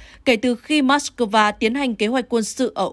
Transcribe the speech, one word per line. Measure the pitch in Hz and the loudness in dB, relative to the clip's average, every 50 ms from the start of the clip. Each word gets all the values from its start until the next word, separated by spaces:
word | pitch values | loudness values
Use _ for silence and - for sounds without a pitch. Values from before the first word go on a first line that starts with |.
| - - - - - | -20 -20 -20 -6 0
kể | 269 240 | 0 0
từ | 202 254 247 240 | 2 2 -2 -2
khi | 226 - - 311 302 269 | -2 -2 -2 0 2 2
Moscow | 254 277 294 - - - - 240 202 214 220 214 208 208 | 2 2 0 0 -4 -4 -4 -4 0 2 2 2 2 0
tiến | - - 220 233 | 0 -2 -2 -2
hành | 285 285 254 220 | 0 -2 -4 -2
kế | - 214 | -2 -2
hoạch | 214 247 262 240 - | -2 0 -2 -2 -2
quân | 247 226 214 | -2 -2 -2
sự | - - - 262 - - | -2 -4 -2 -2 -2 -2
ở | - 190 - | -4 -4 -4